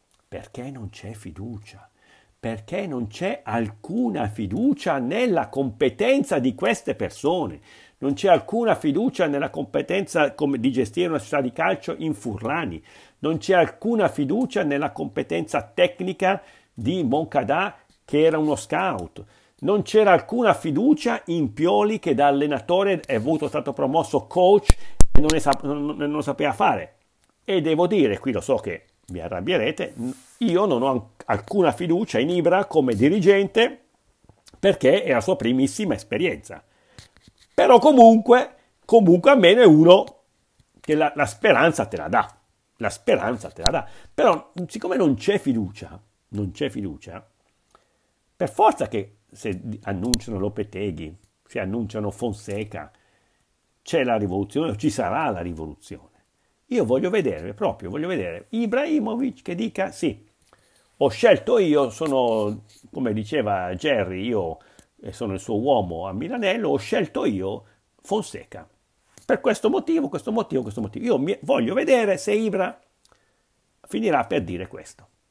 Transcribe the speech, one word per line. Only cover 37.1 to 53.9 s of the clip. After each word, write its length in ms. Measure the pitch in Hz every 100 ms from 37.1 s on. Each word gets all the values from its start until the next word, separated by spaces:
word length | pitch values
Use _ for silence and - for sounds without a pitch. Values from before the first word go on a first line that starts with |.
| _ _ _ _
Però 240 | - 269 240
comunque, 760 | 294 269 226 226 220 247 285 - _ _
comunque 460 | - 226 180 175 277
almeno 320 | 277 175 226
è 20 |
uno 600 | 214 151 165 190 - - _ _ _ _ _ _
che 160 | -
la, 160 | 151 151 147
la 80 |
speranza 640 | 127 - 220 123 165 - -
te 100 | 82
la 120 | 78
dà. 300 | 113 - _ _ _ _ -
La 140 | 107
speranza 580 | - - 214 104 120 -
te 140 | -
la 80 | 80
dà. 180 | 151 - - -
Però, 400 | - 233 160 - 180 175
siccome 300 | 220 349 285
non 180 | 165
c'è 240 | 113 - 208
fiducia, 600 | 139 113 95 101 - - _ _ _
non 220 | 104 98
c'è 180 | - 139
fiducia, 580 | 120 98 71 - 90 - _ _ _ _ _ _ _ _ _ _ -
per 140 | 175
forza 380 | - 220 - 123
che 320 | 107 95 _ _
se 260 | - 110 90
di-, 180 | 117 107
annunciano 540 | 101 95 117 120 - 101
Lopeteghi, 800 | 101 107 101 95 104 82 78 90 _ _ _
se 140 | 120
annunciano 500 | 92 117 107 113 104
Fonseca, 800 | - 120 101 - 101 104 85 73 _ _ _ _ _ _ _ _ _
c'è 240 | -